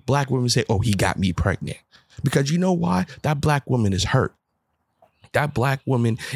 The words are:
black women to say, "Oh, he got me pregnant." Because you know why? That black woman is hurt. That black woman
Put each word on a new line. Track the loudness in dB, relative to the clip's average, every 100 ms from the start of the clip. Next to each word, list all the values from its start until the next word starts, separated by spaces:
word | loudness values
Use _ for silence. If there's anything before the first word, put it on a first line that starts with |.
| -2
black | 0 0
women | 0 0
to |
say, | 0 2
"Oh, | 0
he | 2
got | 0 0 0
me | 0
pregnant." | 0 0 0 -6 -12 _ -20 _ -4
Because | 0 2 2
you | 0
know | 0
why? | 0 0 0 -2 -4
That | -4 0
black | 0 0 0
woman | 0 2
is | 0 0
hurt. | 0 0 -4 _ _ _ _ _ _ _ _ -4
That | -2 -2
black | 0 0 -2 -2
woman | 0 0 -2 -8